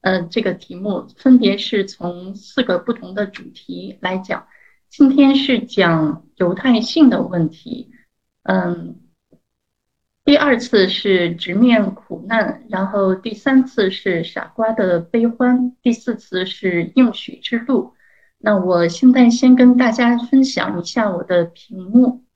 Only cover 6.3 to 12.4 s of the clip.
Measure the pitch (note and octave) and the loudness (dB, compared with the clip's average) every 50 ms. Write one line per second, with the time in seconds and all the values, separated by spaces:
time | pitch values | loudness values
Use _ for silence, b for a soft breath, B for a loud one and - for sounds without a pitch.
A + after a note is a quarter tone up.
6.3 | _ _ F#3 F3 F#3 - - C4 A#3+ A3+ G#3+ - - E4 D#4 B3 F#3+ - - - | _ _ -2 -2 -2 -2 0 0 0 0 0 -2 2 4 4 4 4 2 -4 -4
7.3 | F#3 F3 E3 D3 - - _ - - - B2+ b b b b b _ _ _ _ | -4 -4 -4 -4 -4 -10 _ -14 -14 -14 -14 b b b b b _ _ _ _
8.3 | _ _ _ - F#3+ F#3+ F3+ F3 F3 E3+ E3+ E3+ E3+ - _ _ _ _ _ _ | _ _ _ -2 -2 -2 -2 -4 -6 -8 -12 -16 -18 -20 _ _ _ _ _ _
9.3 | _ _ _ _ _ _ _ _ _ _ _ _ _ _ _ _ _ _ _ - | _ _ _ _ _ _ _ _ _ _ _ _ _ _ _ _ _ _ _ 2
10.3 | C#4+ C#4+ D4+ C#4+ C4 A#3 - - - G#3 F#3+ F#3+ - - - G#3 F#3+ F3+ F3 E3+ | 2 4 4 2 0 -2 -2 0 2 2 2 2 -2 -4 -2 0 0 0 0 -2
11.3 | E3+ E3+ - F3+ F3 G3+ A#3+ B3+ A#3 G#3+ G#3 F#3+ F#3+ - _ _ F3 E3+ F3 F#3+ | -4 -8 -10 -6 0 2 4 4 4 2 2 -2 -6 -10 _ _ -16 -14 -8 -4
12.3 | A3+ A3+ | -2 -2